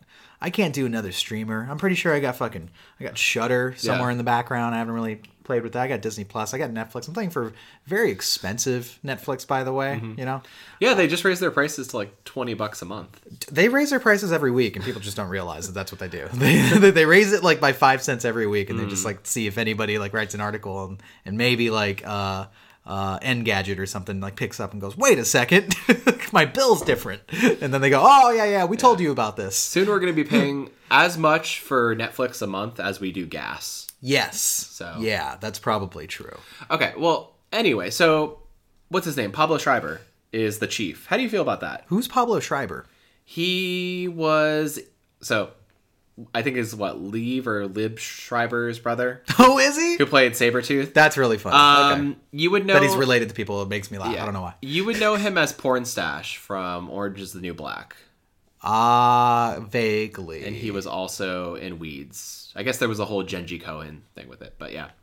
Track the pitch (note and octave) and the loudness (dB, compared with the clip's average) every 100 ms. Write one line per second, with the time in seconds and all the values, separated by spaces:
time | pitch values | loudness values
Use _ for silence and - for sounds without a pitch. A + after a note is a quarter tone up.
0 | _ - - _ F#3 G#3+ F3 C#3 B2+ A2+ | _ -20 -20 _ -4 0 0 0 -2 -2
1 | G2 - - A2 A2 A2 B2+ D3 F#3+ F3 | -4 -6 -6 -6 -6 -6 -6 -2 0 0
2 | E3+ C#3+ C3+ B2 A#2 F#2+ E2 - - - | 2 2 0 -2 -6 -6 -14 -18 -20 -14
3 | - - - A#2 A#2+ B2 B2+ B2+ A#2 B2 | -10 -2 -2 0 0 0 0 -4 -2 0
4 | B2 A#2+ A#2+ A#2+ A#2+ B2 A#2+ A2+ A2+ A#2 | 0 -2 0 0 0 -2 -2 -2 -4 -4
5 | A2+ G#2+ - _ - B2 A2+ B2 C3 A2+ | -6 -8 -14 _ -4 -4 -2 -4 -4 -4
6 | A2 G#2 G2 A2+ G#2+ C3+ C3+ A2+ A2 B2 | -4 -8 -8 -6 -6 -6 -6 -6 -8 -10
7 | D#3 F3+ F#3 C#3+ A2+ - - - C#3 G3+ | -10 -6 -6 -4 -6 -10 -20 -20 -4 0
8 | F#3+ F#2+ - - F#2+ A#2 C3+ B2 A#2+ - | 0 0 -4 -4 -4 -4 -2 -4 -6 -10
9 | C#3 B2+ - C3 - C3+ C3 C3+ C3+ C3 | -10 -8 -6 -6 -2 -2 -2 -2 -4 -6
10 | A2+ A2+ B2+ C3 - - - - A#3+ G3+ | -8 -8 -8 -8 -12 -20 -20 0 2 4
11 | D#3 E3+ F#3+ F3+ E3+ C#3+ D3 D3 B2 A#2 | 2 2 0 0 0 0 -2 -4 -8 -6
12 | G2+ - - C3+ A#2+ G#2+ G#2+ - F2 G#2 | -8 -12 -12 -8 -6 -6 -6 -8 -12 -12
13 | E2 - - - - C#3+ A3 C4+ C#4+ B3+ | -14 -20 -20 -16 -4 2 4 4 2 2
14 | A3+ G3+ G3 D#3+ C3+ B2 A2+ G2 G#2+ A2+ | 2 2 2 2 2 4 2 -2 -8 -8
15 | G2+ G#2+ F#2 F#2+ F2 D#2+ F#2 F#2+ F#2 G2 | -8 -8 -6 -6 -6 -8 -8 -8 -10 -10
16 | F#2 E2 C#2+ B2 C#3+ F3+ B2+ G#3 G3 E3 | -10 -10 -8 2 4 6 6 8 8 8
17 | D#3 F#3 G3+ G3+ F3 C#3 C#3+ - C3+ C3 | 8 8 6 4 4 4 4 6 4 4
18 | - A#2 A#2+ A2+ G#2+ G#2 G2 A2+ G#2 G2 | 0 -2 -2 0 0 0 -2 -4 -4 -4
19 | G#2+ G2 - A#2+ G#2+ G2+ A2 G#2+ G#2 G#2 | -4 -6 -6 -4 -2 -2 -2 0 -2 -2
20 | G2+ A2 G#2+ G#2+ G#2 G#2+ G2+ F#2+ F#2+ G2 | -2 -4 -4 -4 -6 -6 -6 -8 -8 -12
21 | - - - G#2+ B2 A#2 A#2 A2 G2+ G2 | -18 -16 -8 0 2 2 2 0 0 -2
22 | - G2+ G2 F#2+ G2 _ - _ - G2 | -6 -4 -4 -4 -8 _ -20 _ -8 -4
23 | G2 F#2 C3 B2 A2 G2 F#2+ F#2+ G2 G2+ | -4 -4 -2 -2 0 -2 -2 -4 -6 -6
24 | F#2 F#2+ G2 - A#2+ - G2+ G#2 G2+ D3 | -6 -6 -8 -6 -8 -6 -8 -8 -10 0
25 | C4+ D3 A2 C3 A#2+ F#3 - - - - | 4 4 4 2 4 4 4 0 2 2
26 | B3 - - F3+ C#3+ C4 C4 E3+ - B2 | 2 0 2 2 4 4 4 4 4 0
27 | G#2+ G#2 - E3+ A#3 - C#3+ C3+ C3+ A#3 | -2 -10 -8 2 2 2 0 2 4 8
28 | C4 C#4 A#3+ A3+ G#3 G3+ F3 A3+ B3+ F#3 | 10 10 8 6 2 2 0 4 4 6
29 | D#3+ B2 G#2+ G#2+ G2 - - F3 G3+ G3 | 2 0 -2 -4 -4 -4 -2 0 2 2
30 | F3+ D#3 D3+ A3 C#3+ C#3 - - - C3+ | 0 0 2 2 2 -2 -10 -14 2 4
31 | F3 E3 D#3 D#3+ - - - C3 A#2 A2 | 4 4 2 2 0 -8 -2 2 2 0
32 | A2+ - B2+ - G2 F#2+ A2 A#2 F#2+ F#2+ | -4 -4 -4 -4 -6 -6 -6 -6 -6 -6
33 | F#2+ F#2 E2 D2+ A1+ C#2 - - - - | -6 -6 -8 -8 -10 -10 -10 -12 -14 -10
34 | C3 C3+ G2 - - - - - F2 E2 | -2 0 0 -4 -4 -4 -6 -12 -12 -6
35 | A2 G2 C#2+ C2 A2 - A#2+ G#2+ F#2 D#2+ | -4 -2 -4 -8 -10 -6 -4 -2 -4 -10
36 | - - - - - - - D#3+ A#2 - | -14 -14 -14 -18 -20 -16 -4 0 0 0
37 | E3 D3 - _ _ G#3+ G3+ G#2 F#2 A#2 | 0 0 -4 _ _ 0 2 0 -2 2
38 | E3 D#3 D#3 - - _ _ _ - F3+ | 4 4 0 -6 -20 _ _ _ -4 -4
39 | E3 C#3 G2+ D3+ D#3+ D3 C#3+ A#2+ D2+ D#2+ | -2 -4 -2 0 2 2 2 0 -2 -10
40 | - _ _ A2+ G#2+ G#2 G2+ - F2+ - | -14 _ _ -2 -2 0 -4 -2 -6 -8
41 | - A3 A#3+ G#3 C3 F#2+ D#2+ - - F#3+ | -2 -2 0 0 0 -2 -6 -10 -4 -2
42 | B3+ B3+ A#3+ F3+ - C#3+ G#2 C2+ - _ | 0 0 2 0 -2 -4 -4 -8 -14 _
43 | _ _ _ D#3+ F3 F#3 F3+ F3+ F3+ F3+ | _ _ _ -4 -2 0 -2 -4 -4 -4
44 | F3+ E3 D#3 D#3 D3+ D3+ D3+ - - _ | -6 -2 0 2 2 0 -2 -6 -14 _
45 | _ _ - A2 F2 - _ _ _ _ | _ _ -2 -2 -2 -10 _ _ _ _
46 | _ - A2+ A#2 C3 B2+ A2 G#2+ F#2+ - | _ -20 -8 -4 -2 -2 -4 -4 -6 -6
47 | F#2+ A2+ A#2 B2+ B2 G#2 G2 G2+ A2 A2+ | -6 -6 -4 -4 -2 -4 -4 -4 -4 -6
48 | - - - A#2+ A#2 A#2+ A#2+ A2+ A#2+ A#2 | -12 -12 -6 -2 0 -2 -2 -4 -4 -2
49 | B2 B2+ - - B3+ C4+ C#4 D4 E4+ E4+ | -2 -4 2 6 8 8 2 2 0 2
50 | C#3 C#3+ B2 A2+ A#2+ B2 A#2+ C#3 C#3 D#3 | 4 4 4 4 2 2 0 -2 2 6
51 | D3+ C#3 B2 G#2+ F#2+ C#3+ C#3+ C#3+ C#3+ C#3+ | 6 4 0 0 4 6 8 8 6 4
52 | C#3+ - _ C#3+ E3+ G3+ G3 F#3+ C#3+ B2 | -2 -6 _ -2 0 2 4 4 4 4
53 | C3 A#2+ G#2+ A2+ G#2 G2+ G2 G#2 G2+ G2+ | 4 4 2 -4 -4 -4 -4 -6 -6 -8
54 | F#2 F#2+ G#2+ G2 F2+ - C3+ E3 G#3 A3 | -6 -6 -6 -6 -8 -10 -6 -2 -2 0
55 | G#3+ G#3 G#3 F3+ D3 - C3 B2+ A#2+ G#2 | 2 2 0 2 0 0 0 0 -2 -4
56 | E2 D2 - - - F#2+ F2+ F2 F2 F#2+ | -4 -6 -10 -12 -8 -6 -6 -6 -8 -6
57 | G2+ G2 F#2 F#2 F2 E2 C#2 G1+ - - | -6 -8 -12 -10 -10 -10 -10 -12 -14 -20
58 | _ _ _ _ _ _ - A2 A#2 A#2+ | _ _ _ _ _ _ -2 2 4 6
59 | B2 A#2+ A#2+ A#2+ A#2 - G#2+ A#2+ A2 G#2+ | 6 6 4 4 0 -4 -4 -2 0 0
60 | G#2+ G2 E2+ D#2+ G#2 G#2+ A2 G2 F#2 F#2+ | -4 -8 -12 -10 -10 -8 -6 -6 -6 -6
61 | F#2 - F#2+ F2+ F2 E2 F2+ E2 D#2+ C#2 | -8 -6 -6 -4 -6 -8 -10 -12 -12 -12
62 | C#2+ - - - - - A#2+ B2+ A#2+ G#2+ | -14 -16 -18 -18 -14 -6 -4 -2 -2 -2
63 | G2+ G2 F#2 F2+ E2+ E2 E2+ D#2 D#2 D2+ | -4 -4 -4 -8 -8 -10 -12 -12 -14 -18
64 | _ - B1+ B1+ A1 - C#2 D#2 D2 - | _ -20 -20 -20 -20 -16 -14 -12 -14 -18